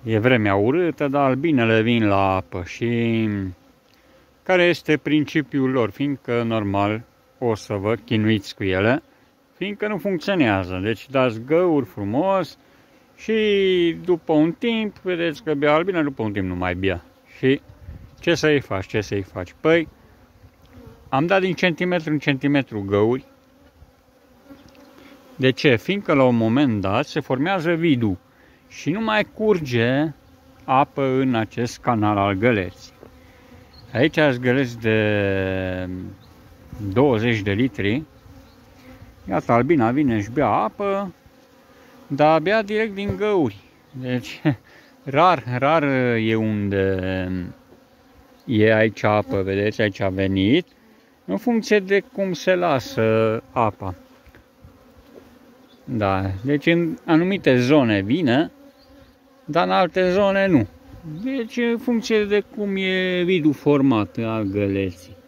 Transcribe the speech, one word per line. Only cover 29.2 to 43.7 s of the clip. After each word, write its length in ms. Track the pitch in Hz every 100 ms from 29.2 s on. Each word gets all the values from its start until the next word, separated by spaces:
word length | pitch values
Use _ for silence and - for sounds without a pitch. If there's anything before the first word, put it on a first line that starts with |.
curge 880 | 196 - 214 190 143 120 117 135 156 - _ - - -
apă 400 | - 131 147 -
în 320 | 135 131 131 117
acest 440 | 110 - 120 -
canal 380 | - 117 104 104
al 160 | 101
găleții. 640 | 95 117 110 90 - - - - - - - - - - - -
Aici 240 | 113 151 165
ați 220 | 151 123
găleți 400 | 123 127 127 117
de 1120 | 113 110 107 104 98 98 95 95 92 92 92 92 92 92 - - - - - 123 104
douăzeci 480 | 98 143 113 117 113
de 100 | 98
litri. 520 | 101 127 - 98 123 160 - - - - - - - - - - - -
Iată, 220 | - -
albina 400 | 120 127 165 113
vine 300 | 131 143 113
și 80 | 104
bea 160 | 131 123
apă, 680 | 120 214 - 202 196 196 - _ _ _ _ _ - - - -
dar 320 | 139 151 160
bea 220 | 160 220
direct 320 | 208 214 220
din 220 | 196 202 190
găuri. 380 | 214 196 131 - -